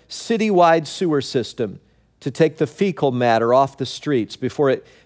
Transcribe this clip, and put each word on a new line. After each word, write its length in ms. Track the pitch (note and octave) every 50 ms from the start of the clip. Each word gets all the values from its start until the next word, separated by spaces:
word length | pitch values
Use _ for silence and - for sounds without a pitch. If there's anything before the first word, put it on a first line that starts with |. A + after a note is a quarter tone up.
| _ -
citywide 760 | - - - - A#3 G3+ A3 G#3+ G3 F3 F3 E3 E3 E3 D3+
sewer 360 | - - - F#3+ E3 D3+ C#3
system 580 | B2 - - B2+ A2 - - - A#2 G2+ F#2 - _ _ _ _ _ _ _ _
to 100 | - C#3+
take 280 | - - D#3+ D#3+ D#3+ -
the 100 | D#3+ D3
fecal 440 | - - G3+ G3 D#3+ - D3 C#3
matter 400 | B2 B2 B2 A#2+ A2+ A2+ A2+ A#2
off 260 | B2 C3+ C#3 C3+ - -
the 80 | C3
streets 500 | - - - - D3+ C#3+ A#2+ G#2 - -
before 340 | - C3 A#2+ - - D3 C3+
it 160 | B2+ - - - - _ _